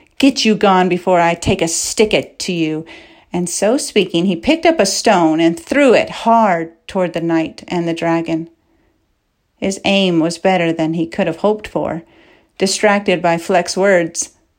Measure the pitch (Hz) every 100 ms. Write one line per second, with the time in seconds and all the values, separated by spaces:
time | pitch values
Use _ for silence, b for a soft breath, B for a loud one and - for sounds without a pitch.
0 | b - 269 262 226 214 202 185 185 175
1 | 190 180 170 170 - 190 165 - - -
2 | 214 156 - - - 170 156 156 160 B
3 | B B B 180 175 - 202 277 - 214
4 | 180 170 196 170 - 330 339 330 - -
5 | 240 190 160 156 170 170 - 277 277 180
6 | - - 226 233 214 170 165 - - 196
7 | 180 170 165 165 160 - - 175 170 165
8 | 170 165 165 165 165 _ _ _ _ _
9 | _ _ _ _ _ _ 196 190 196 196
10 | 190 165 165 170 190 185 165 165 160 165
11 | 160 - 165 165 208 214 - - - 165
12 | - b b b b - 196 - 208 202
13 | 202 175 175 170 - 180 175 185 196 180
14 | 165 - - _ _